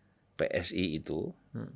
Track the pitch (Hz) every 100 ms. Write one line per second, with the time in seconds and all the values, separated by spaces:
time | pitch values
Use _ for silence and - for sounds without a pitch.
0 | _ _ _ - - - 87 92 92 76
1 | - 76 135 - - 113 -